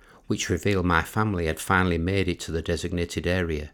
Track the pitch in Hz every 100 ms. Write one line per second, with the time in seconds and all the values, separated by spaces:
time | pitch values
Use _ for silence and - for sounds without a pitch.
0 | - - - 107 - 87 101 98 87 82
1 | 80 110 107 92 80 78 - 92 92 82
2 | 85 98 87 82 - 80 80 82 85 87
3 | 85 - 85 92 85 76 78